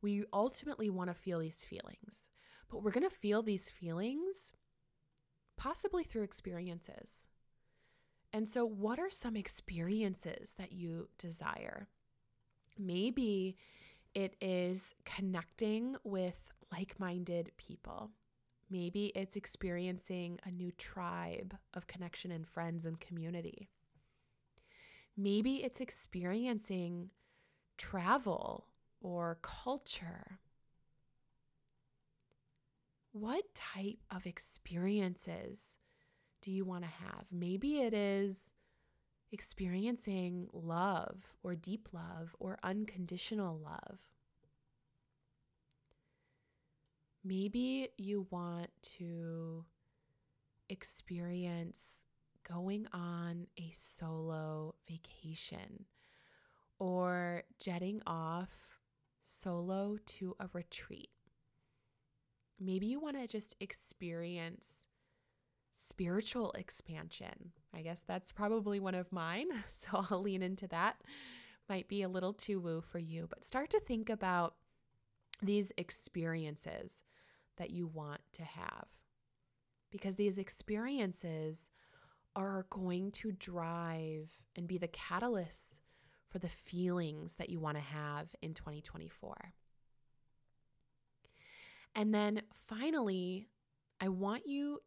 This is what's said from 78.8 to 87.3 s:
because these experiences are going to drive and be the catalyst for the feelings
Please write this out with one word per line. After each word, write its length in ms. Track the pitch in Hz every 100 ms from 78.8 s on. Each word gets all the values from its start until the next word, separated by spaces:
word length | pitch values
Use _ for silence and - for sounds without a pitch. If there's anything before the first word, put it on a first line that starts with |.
| - - _ _ _ _ _ _ _ _ _
because 260 | 196 196 190
these 220 | 202 190
experiences 1300 | 190 - - 214 247 277 196 175 175 160 156 160 - _ - - - - _
are 320 | - 190 190 185
going 400 | 196 185 180 196
to 220 | - 220
drive 960 | 185 - 175 165 170 170 160 160 156 160 - - -
and 100 | 170
be 120 | 180
the 100 | 170
catalyst 920 | - - 175 240 214 165 - - - _ - - - _
for 100 | 185
the 100 | 175
feelings 880 | - - 175 180 175 160 151 160